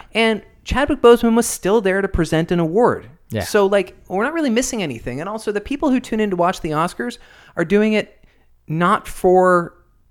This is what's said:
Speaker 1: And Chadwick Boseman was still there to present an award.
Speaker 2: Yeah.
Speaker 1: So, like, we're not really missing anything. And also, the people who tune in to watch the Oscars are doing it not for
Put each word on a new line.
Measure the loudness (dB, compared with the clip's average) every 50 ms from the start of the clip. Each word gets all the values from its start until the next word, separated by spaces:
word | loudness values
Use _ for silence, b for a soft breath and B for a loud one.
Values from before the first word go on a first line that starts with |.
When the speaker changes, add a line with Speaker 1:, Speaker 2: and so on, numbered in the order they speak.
| -10 -6 -2
Speaker 1:
And | 0 0 2 0 -2 -6 -14 _ _ -8
Chadwick | -4 -2 -2 0 0 -2 2
Boseman | 6 6 6 6 4 2 2
was | 2 0
still | -2 -4 -4 -2 0 0 2
there | 2 0 0 0 -2
to | -2
present | -2 -2 -2 0 0 -2 0 0 0
an | 0
award. | 0 0 0 2 2 2 0 -2 -6 -16 -20 -20 _ -10
Speaker 2:
Yeah. | -6 -6 -6
Speaker 1:
So, | 0 2 2 2
like, | 4 2 0 -2 -2 -10 -20 -14 -8
we're | -6 -4 -4
not | -4 -2
really | -2 -2 0
missing | 0 0 -2 -2 -4 -6 -6
anything. | -6 -6 -8 -10 -10 -8 -8
And | -8 -8
also, | -10 -8 -6 -4
the | -6 -6
people | -6 -6 -8 -4 -2 0
who | 0 0
tune | -2 -2 -2 -2
in | -2 -2
to | 0
watch | 0 0 0 0 -2
the | -6 -4
Oscars | -2 -2 -2 -2 -4 -6 -8 -8 -8 -12 b b b b b b b
are | -6 -2
doing | 2 2 2 2 2 0
it | 0 -2 -4 _ _ _ -20 _ _ _ _ _ _ _ -6
not | -2 0 2 2 2 0 -2 -8
for | -10 -2 2 4 4 6 6 6 4 2 2 -2 -10 _ _ _ _ _ _ _